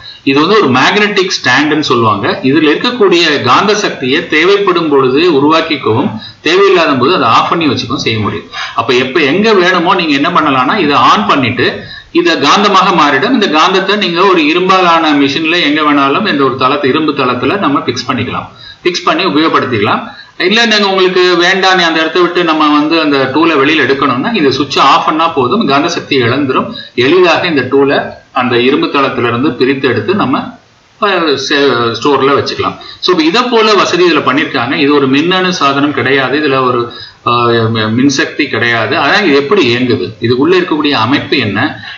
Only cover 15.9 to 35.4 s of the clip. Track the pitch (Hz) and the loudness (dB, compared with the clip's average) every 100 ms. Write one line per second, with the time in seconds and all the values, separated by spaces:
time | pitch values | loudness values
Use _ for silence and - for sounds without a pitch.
15.9 | 143 139 160 202 151 135 120 131 147 135 | 2 0 0 -2 0 -2 0 -2 0 0
16.9 | 151 156 139 127 123 131 202 165 143 - | 0 -2 -2 -2 -2 -2 -2 -2 -2 -4
17.9 | 117 - 123 107 110 - - - - 175 | -6 -6 -6 -4 -6 -10 -16 -20 -6 -4
18.9 | 175 190 160 180 143 160 143 123 113 110 | -2 -2 -2 0 0 0 0 -2 -2 -2
19.9 | 220 - - - - 175 220 226 214 202 | -2 -6 -16 -18 -4 -2 0 0 0 0
20.9 | 190 185 180 180 175 175 190 190 185 170 | 2 2 2 2 2 2 2 2 2 0
21.9 | 160 160 180 175 175 170 156 151 147 151 | 0 -2 0 0 0 0 2 2 2 2
22.9 | 165 151 139 131 151 165 151 139 160 127 | 0 0 0 0 0 2 2 2 2 0
23.9 | 135 143 123 196 220 143 120 143 - 143 | 0 0 -2 -2 0 0 0 -2 0 2
24.9 | 160 160 160 165 151 123 202 160 139 151 | 2 0 -2 -2 0 0 0 0 0 -2
25.9 | - - 139 117 135 139 147 226 - - | -4 -4 -2 0 0 -2 -2 -4 -8 -10
26.9 | - 131 180 175 156 175 147 117 139 139 | -2 2 4 4 2 0 -2 0 0 2
27.9 | 135 113 - _ 131 123 120 123 151 165 | 0 -4 -12 _ -4 -2 0 2 0 0
28.9 | 143 135 123 120 117 147 - 185 135 131 | -2 -2 -2 -2 -2 -2 0 0 0 -2
29.9 | 110 107 196 131 - - - _ _ _ | -2 -2 -2 0 -4 -6 -14 _ _ _
30.9 | - 208 185 165 135 - 143 139 120 117 | -4 -2 0 0 -2 -2 0 0 0 -2
31.9 | 110 147 135 135 135 117 - 92 92 - | -2 0 2 2 0 -2 -4 -6 -6 -16
32.9 | - - 180 156 214 247 226 214 202 156 | -8 -2 0 2 0 0 2 2 2 2
33.9 | 175 180 151 135 135 143 135 120 165 143 | 2 2 2 0 -2 -2 -4 -4 -2 2
34.9 | 147 135 139 170 185 | 2 2 2 2 0